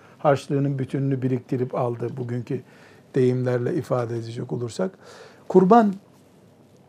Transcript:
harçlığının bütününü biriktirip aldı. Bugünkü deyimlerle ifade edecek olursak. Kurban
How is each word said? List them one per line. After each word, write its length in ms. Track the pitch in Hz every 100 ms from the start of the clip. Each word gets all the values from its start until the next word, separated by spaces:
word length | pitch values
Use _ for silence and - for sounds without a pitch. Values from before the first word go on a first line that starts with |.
| - -
harçlığının 600 | 156 139 - 139 139 139
bütününü 440 | 131 143 135 135
biriktirip 520 | 127 127 - 131 123
aldı. 420 | - 123 117 120 127
Bugünkü 440 | 120 123 113 131 - - - - _
deyimlerle 600 | - 127 127 123 123 120
ifade 420 | 160 - 127 117 117
edecek 360 | 113 117 123
olursak. 380 | 123 120 - 190 - - - - - -
Kurban 460 | 185 185 233 214 185 - _ _ _ - _ _ _